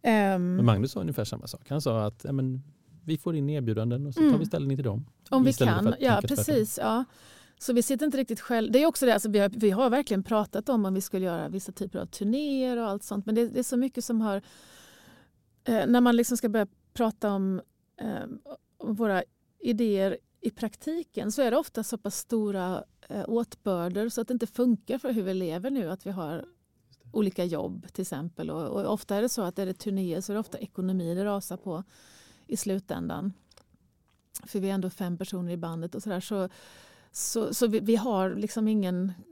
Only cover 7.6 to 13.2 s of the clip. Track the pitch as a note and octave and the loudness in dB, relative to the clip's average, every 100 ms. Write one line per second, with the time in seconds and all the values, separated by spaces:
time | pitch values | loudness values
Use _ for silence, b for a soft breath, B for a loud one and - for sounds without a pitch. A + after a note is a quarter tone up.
7.6 | - A#3+ A#3 C4 D4+ C4+ B3+ A#3 - A#3 | 0 2 2 0 0 0 -2 -4 -2 0
8.6 | A3 A#3+ D#4+ - B3+ G#3 G#3+ G#3 G3+ A3 | 4 6 6 4 4 4 4 4 2 4
9.6 | G#3+ F#3+ C4 B3+ C#4+ G3 F#3+ G#3+ G#3 - | 2 4 4 4 2 -2 2 0 2 -4
10.6 | A#3 A#3+ G3 F#3+ F#3+ F#3+ F#3 E3+ D#3+ F#3+ | 0 2 2 0 -2 -2 -2 -2 -4 -6
11.6 | - - F#3+ - F3+ - G3+ B3+ D4+ C4+ | -8 -8 -6 -6 -8 -4 -2 0 0 0
12.6 | B3+ A#3+ A3+ G3+ - G3+ | 0 -2 -2 -4 -4 -6